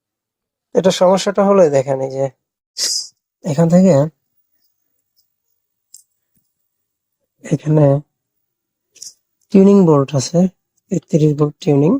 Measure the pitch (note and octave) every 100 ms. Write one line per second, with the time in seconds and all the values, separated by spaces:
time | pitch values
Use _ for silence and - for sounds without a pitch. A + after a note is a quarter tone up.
0 | _ _ _ _ _ _ _ - F3+ F3+
1 | F3+ F#3+ G#3 F#3+ G3+ G3+ E3 C#3 C3+ C3+
2 | C3+ C3+ C3+ - _ _ _ - - -
3 | - _ _ _ - C#3+ E3 F3 F#3+ C#3+
4 | D3+ - _ _ _ _ _ _ _ _
5 | _ _ _ _ _ _ _ _ _ -
6 | _ _ _ _ _ _ _ _ _ _
7 | _ _ _ _ - D#3 D3+ D3+ C#3+ C#3
8 | - _ _ _ _ _ _ _ _ _
9 | - - _ _ _ G3 F#3+ G3+ F3 D3
10 | C3+ C#3+ - E3 F#3 - _ _ _ F3
11 | - D#3+ D3+ C#3+ D3+ - - C#3+ D3